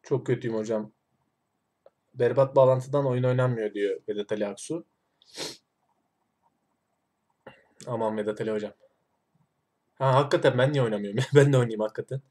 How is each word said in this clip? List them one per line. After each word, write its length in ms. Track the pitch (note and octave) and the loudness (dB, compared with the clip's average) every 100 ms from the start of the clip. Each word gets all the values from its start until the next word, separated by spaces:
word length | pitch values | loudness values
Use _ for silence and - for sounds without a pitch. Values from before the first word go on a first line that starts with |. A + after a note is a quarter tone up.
| - | -2
Çok 120 | C3+ - | -4 -2
kötüyüm 300 | B2 A#2+ A2 | -4 -2 -4
hocam. 360 | A2 A2 G#2+ _ _ _ _ _ _ _ _ _ - _ _ | -2 -4 -6 _ _ _ _ _ _ _ _ _ -20 _ _
"Berbat 420 | B2+ A#2+ B2 C3+ C#3 | -2 0 2 4 6
bağlantıdan 500 | C3 B2+ C3 C#3+ C#3 | 6 4 0 -2 0
oyun 160 | B2 | 0
oynanmıyor." 520 | B2+ B2+ B2+ A#2 G#2+ | 0 0 0 0 -4
diyor 260 | G#2 G2+ F#2 - | -2 -4 -4 -6
Vedat 240 | G#2 G#2 | -8 -6
Ali 140 | G#2+ G2+ | -4 -4
Aksu. 400 | G2 - - - _ _ _ _ - - - _ _ _ _ _ _ _ _ _ _ _ _ _ _ _ _ _ _ - _ _ _ - | -6 -10 -10 -10 _ _ _ _ -16 -16 -16 _ _ _ _ _ _ _ _ _ _ _ _ _ _ _ _ _ _ -20 _ _ _ -10
Aman 300 | A#2 A2 A2 | -4 -4 -2
Vedat 240 | G#2 G#2+ | -4 -4
Ali 100 | A2 | -4
hocam. 220 | G#2+ G#2 - _ _ _ _ _ _ _ _ _ _ _ | -4 -6 -14 _ _ _ _ _ _ _ _ _ _ _
Ha, 200 | _ C3+ | _ 2
hakikaten 440 | C3 C#3 F3 C#3+ B2 | 2 2 2 2 2
ben 140 | C3 | 0
niye 100 | D3 | 0
oynamıyorum? 380 | A#2 G#2 G2+ G#2+ C3 | -2 -4 -4 -4 4
<laughs> 60 | |
Ben 180 | C#3+ C#3+ | 6 6
de 40 | C3+ | 4
oynayayım 220 | A#2+ G#2+ | 2 -2
hakikaten. 400 | G#2+ - - C3+ _ | -4 -6 -10 -12 _